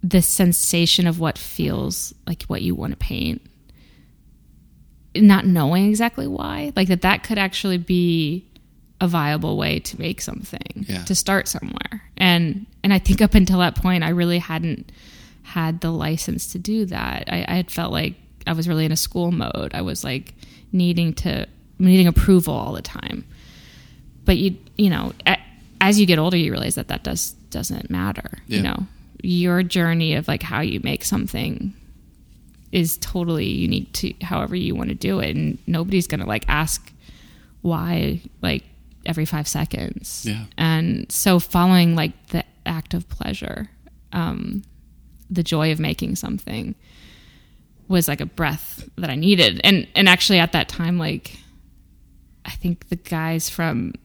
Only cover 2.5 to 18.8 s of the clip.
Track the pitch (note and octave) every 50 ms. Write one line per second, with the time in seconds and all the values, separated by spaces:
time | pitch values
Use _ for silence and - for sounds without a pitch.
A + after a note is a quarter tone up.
2.5 | - - F2+ F2 F2 - - - - - - - - - - - D#2 - _ -
3.5 | _ _ _ _ - _ - _ - _ _ _ _ _ _ - - _ _ _
4.5 | - - _ - _ _ - - - - - - - - G#3+ G#3 G3 F#3+ - F#3+
5.5 | F3+ E3+ D3+ C#3 E3 F#3 G3 G#3 G#3+ G#3+ A#3 A#3 - - - - - - - -
6.5 | - - D4 D4 C4 - F#3+ F3+ F#3 F3 - F#3 G3+ - - - A3+ G#3 G3 F#3+
7.5 | F#3 - - G3 F#3 F3 E3+ - F#3 F3+ F3 F3 E3 E3 D#3+ D3 D#3+ F#3 - _
8.5 | _ - _ _ _ _ - _ _ _ F#3+ F3 E3+ E3+ D3 D3 D3+ D#3 E3+ D#3
9.5 | D3+ D3+ - - - D#3 - - - - D#3+ D#3+ - - - - - - - -
10.5 | - - - - - - G#2 - G2+ F#2 F2+ - F#3+ - - - G3 G3 - -
11.5 | - - - - - - - - - G#3 - - - - F#3+ F3+ F3 E3+ E3+ D#3+
12.5 | - G3 G#3 - - - - G3 G3+ F#3 - - F#3+ G3 A3 G#3 - G3+ F#3 F3+
13.5 | F#3+ F3+ F3+ E3 - - - F#3 F3+ F3 D#3+ D#3 E3+ F3 F3 E3+ F3 F3 E3+ -
14.5 | E3 D#3+ E3+ E3 D3+ - - - - - - - - - - - - - - -
15.5 | - F3 E3 D#3+ D#3+ E3+ - E3 E3 D#3+ D#3 D3+ D#3+ D#3+ - - - - - -
16.5 | - F#3 F3+ - G#3+ A3+ G#3+ F3+ F#3 - - B1+ C2 - - - - F3 - -
17.5 | F3 F3+ F3 - - - E3 - - D#3+ D#3+ D3+ - - - - - - - -
18.5 | E3+ D#3+ D#3+ F3 E3+ D#3